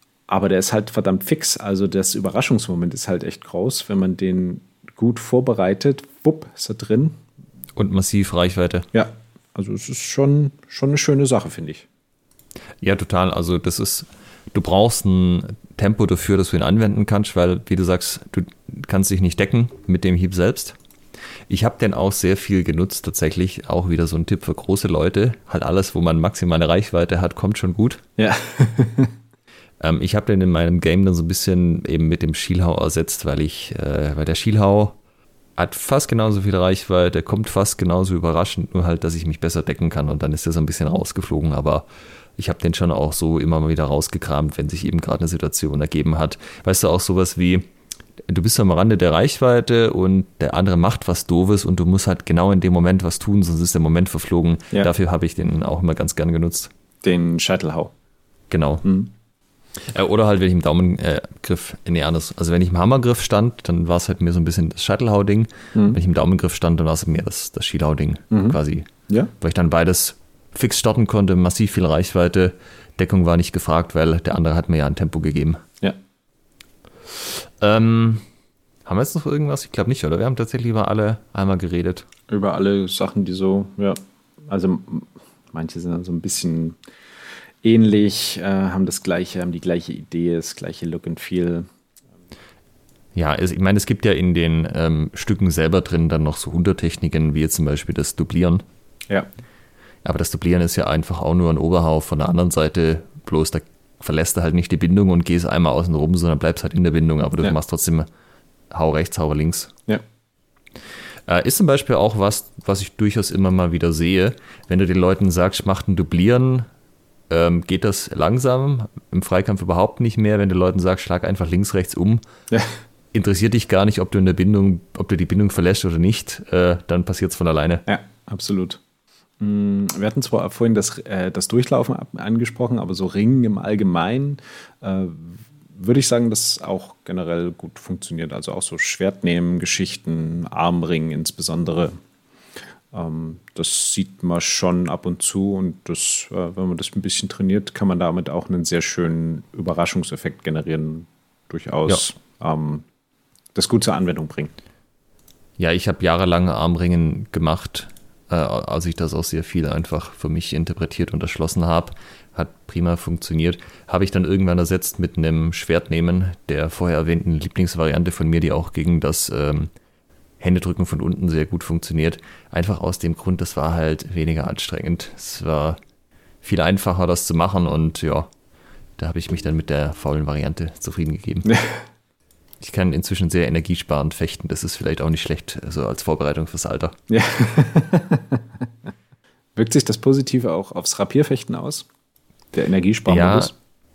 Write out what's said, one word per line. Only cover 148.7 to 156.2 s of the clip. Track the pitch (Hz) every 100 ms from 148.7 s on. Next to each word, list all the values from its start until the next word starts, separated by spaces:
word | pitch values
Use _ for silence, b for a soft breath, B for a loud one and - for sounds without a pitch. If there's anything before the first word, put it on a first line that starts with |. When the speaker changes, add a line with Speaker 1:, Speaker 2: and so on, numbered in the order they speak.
| 87
Speaker 1:
schönen | - - 82 82 82 80 -
Überraschungseffekt | - 87 82 85 92 - 78 - - 80
generieren, | 78 78 80 78 80 87 _ _ _ -
durchaus, | 82 - 76 78 90 - - _ -
Speaker 2:
Ja. | 80
Speaker 1:
ähm, | 78 76 73 - _ _ _ _ _ _
das | - -
gut | 117
zur | 107 80
Anwendung | 90 80 78
bringen. | - 76 - B B B _ _ _ _ _ _ -
Speaker 2:
Ja, | 82
ich | 90 101
hab | 87
jahrelang | 87 85